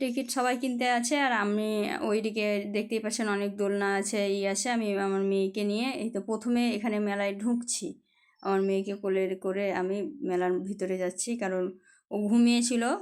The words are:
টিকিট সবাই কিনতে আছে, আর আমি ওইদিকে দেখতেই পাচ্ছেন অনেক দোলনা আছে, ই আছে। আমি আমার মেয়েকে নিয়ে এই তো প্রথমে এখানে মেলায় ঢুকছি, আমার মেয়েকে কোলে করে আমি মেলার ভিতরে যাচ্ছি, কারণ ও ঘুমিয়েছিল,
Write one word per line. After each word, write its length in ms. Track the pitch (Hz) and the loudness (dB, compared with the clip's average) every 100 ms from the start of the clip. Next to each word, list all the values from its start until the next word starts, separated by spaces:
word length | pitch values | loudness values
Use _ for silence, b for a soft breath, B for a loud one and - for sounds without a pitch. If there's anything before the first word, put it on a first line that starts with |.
টিকিট 260 | 262 240 240 262 | -2 -2 -2 0
সবাই 180 | 247 247 | 0 0
কিনতে 240 | 254 240 247 240 | -2 0 2 2
আছে, 160 | 240 294 277 | 2 2 2
আর 60 | 226 | 2
আমি 240 | 208 208 214 214 208 - 220 | 2 0 0 0 0 -2 0
ওইদিকে 380 | 208 214 214 208 202 208 | 0 0 0 0 0 -2
দেখতেই 260 | 202 220 220 | -4 -2 -2
পাচ্ছেন 220 | 214 214 214 202 | -2 -2 -2 0
অনেক 140 | 202 202 | -2 0
দোলনা 280 | 202 202 202 196 | 0 0 0 0
আছে, 200 | 202 214 202 196 | 0 0 0 0
ই 20 | 196 | 0
আছে। 140 | 196 254 233 | 0 0 0
আমি 100 | 214 196 196 | 0 0 0
আমার 140 | 196 196 | 2 2
মেয়েকে 320 | 196 190 202 | 2 2 0
নিয়ে 240 | 202 208 262 262 | 0 0 -2 -2
এই 60 | 220 | -4
তো 60 | 202 196 | -4 -2
প্রথমে 340 | 220 240 240 240 214 | -4 0 2 2 0
এখানে 200 | 226 208 208 | 0 0 0
মেলায় 260 | 202 202 196 | 0 -2 0
ঢুকছি, 440 | 220 240 - - 208 - b b b b | 0 0 -2 -6 -6 -10 b b b b
আমার 180 | 196 196 196 | 0 2 2
মেয়েকে 260 | 196 196 202 | 0 -2 -4
কোলে 200 | 202 190 190 185 | 0 2 0 -2
করে 200 | 190 190 202 180 | -2 -2 0 0
আমি 160 | 185 202 190 - 180 | -2 -2 -4 -6 -2
মেলার 240 | 180 180 185 190 | 0 2 0 -2
ভিতরে 280 | 202 185 185 | -4 -2 -2
যাচ্ছি, 280 | 180 185 - 233 | -2 -4 -6 -4
কারণ 200 | 190 185 185 - b b b | -2 -2 -2 -6 b b b
ও 60 | 202 208 | -2 2
ঘুমিয়েছিল, 540 | 233 233 240 240 240 240 381 | 6 6 4 2 0 0 -2